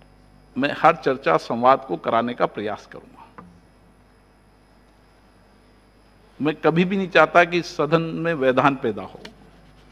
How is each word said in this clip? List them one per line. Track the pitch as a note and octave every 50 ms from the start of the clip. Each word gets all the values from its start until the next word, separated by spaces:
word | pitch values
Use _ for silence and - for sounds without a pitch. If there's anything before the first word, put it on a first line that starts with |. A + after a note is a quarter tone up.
| - _ _ _ _ _ _ - _ _ -
मैं | B2 C3+ D3 -
हर | - - D#3 E3+
चर्चा, | E3 - C#3+ C3 B2+ - E3 D#3+ D#3
संवाद | - - B2+ A2+ A#2+ B2+ C3+ C#3 - -
को | F3 D#3+
कराने | - - A#2 A2+ A#2 A#2+ A#2+
का | - F3+ -
प्रयास | - - G#2 G#2 G2+ - - -
करूंगा। | - - - - - - - - _ - - - - _ _ _ _ _ _ _ _ _ _ _ _ _ _ _ _ _ _ _ _ _ _ _ _ _ _ _ _ _ _ _ _ _ _ _ _ _ _ _ _ _ _ _ _ _ _ _ _ _ _ _ _ _ _ _ _ -
मैं | B2+ D#3 D#3 -
कभी | - D#3 D#3 E3+ F#3
भी | F3+ G3+ G3
नहीं | F#3+ E3+
चाहता | - E3+ D#3 D3+ - E3+ F3
कि | E3+ F3 F3 D#3+
सदन | - - - D3+ D3 E3 E3
में | E3 E3 E3 E3 D#3+ E3+ E3+
व्यवधान | C#3+ B2+ C3 B2+ C3 C3 C#3+ C#3
पैदा | B2+ - A#2 G2+ G2+ F#2+
हो, | - - - - - - - - - - - - - - - - -